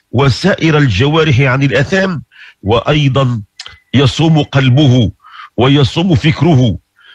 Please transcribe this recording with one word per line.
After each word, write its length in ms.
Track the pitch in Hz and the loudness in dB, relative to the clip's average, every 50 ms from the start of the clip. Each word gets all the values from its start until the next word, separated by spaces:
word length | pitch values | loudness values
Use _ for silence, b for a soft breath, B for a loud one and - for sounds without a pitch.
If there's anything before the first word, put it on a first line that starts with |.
| B _ | B _
وسائر 680 | - 113 139 135 120 - - 185 - - - 160 147 151 | -2 0 0 0 0 0 -2 -2 -2 0 0 0 0 2
الجوارح 640 | 143 131 95 90 135 143 151 160 160 156 123 110 | 0 0 0 0 0 0 2 0 0 2 2 0
عن 240 | 139 135 123 135 139 | 0 0 0 0 -2
الآثام، 600 | 139 - 147 139 - 196 190 190 190 180 131 - B B B B B B B - | 0 0 -2 -2 -2 -2 -2 -2 -2 -4 -8 -10 B B B B B B B -4
وأيضًا 800 | 95 113 120 - - 151 156 147 139 123 139 135 123 120 110 101 - _ - - B B B B _ - | -2 -2 -2 0 -2 -2 0 0 0 0 0 -2 -2 -4 -6 -8 -14 _ -20 -20 B B B B _ 0
يصوم 500 | 127 143 127 - - 151 165 165 151 175 | 0 0 0 0 0 0 2 2 0 0
قلبه 680 | - - 143 135 127 120 143 156 131 123 127 113 90 - B B B B B B B B - | 0 -2 0 0 2 2 2 4 4 2 2 0 -2 -4 B B B B B B B B -2
ويصوم 580 | 117 139 139 147 135 - - 156 175 196 165 | 0 2 2 2 2 0 0 -2 0 0 0
فكره، 600 | - - 156 - - 139 - 156 127 127 113 87 - - _ b b b b | 0 0 -2 -2 0 0 2 2 2 2 0 -2 -6 -10 _ b b b b